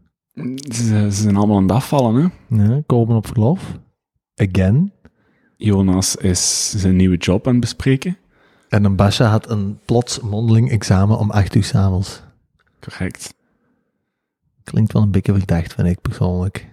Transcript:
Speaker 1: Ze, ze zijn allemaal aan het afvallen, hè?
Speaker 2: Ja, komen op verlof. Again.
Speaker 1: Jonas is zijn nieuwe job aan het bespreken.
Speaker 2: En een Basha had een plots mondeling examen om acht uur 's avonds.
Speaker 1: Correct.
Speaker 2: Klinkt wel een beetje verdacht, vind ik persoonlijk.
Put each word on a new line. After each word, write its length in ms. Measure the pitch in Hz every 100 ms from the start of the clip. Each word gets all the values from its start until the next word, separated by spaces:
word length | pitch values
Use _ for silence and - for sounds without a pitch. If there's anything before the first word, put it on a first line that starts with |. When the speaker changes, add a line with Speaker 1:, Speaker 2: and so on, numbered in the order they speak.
| _ _ _ - 127 131 -
Speaker 1:
Ze, 120 | 113 117
ze 220 | 107 104
zijn 240 | 101 107 101
allemaal 220 | 107 101
aan 60 |
het 80 | 92
afvallen, 600 | 107 - 147 120 117 175 - _
hè? 160 | 113
Speaker 2:
Ja, 180 | 104 131 -
komen 300 | 120 113 113
op 120 | -
verlof. 520 | - 110 185 - - - _ _ _ _ -
Again. 580 | 101 92 92 127 196 - _ _ _ _ _ _
Speaker 1:
Jonas 580 | 107 98 95 92 98 -
is 540 | 95 87 - - - 104
zijn 180 | 92 92
nieuwe 220 | 92 90
job 280 | - 95 131
aan 40 |
het 100 | 123
bespreken. 560 | 117 - 135 135 185 180 _ _ _ _ _
Speaker 2:
En 140 | 104
een 120 | 101 95
Basha 300 | 101 - 117
had 220 | 107 -
een 300 | 107 98 104 -
plots 340 | 117 120 -
mondeling 520 | 110 104 117 113 127
examen 460 | 107 - 92 101 110
om 140 | 104
acht 240 | 104 92 -
uur 80 |
's 120 | - -
avonds. 480 | 98 92 98 - - _ _ _ _ _
Speaker 1:
Correct. 540 | - - 92 - - - _ _ _ _ _ _ _ _ _ _ _ _
Speaker 2:
Klinkt 300 | - - 110
wel 80 | -
een 100 | 107
beetje 220 | 95 101
verdacht, 400 | 98 92 85 82
vind 140 | - 87
ik 140 | 87
persoonlijk. 680 | - - 92 90 95 - -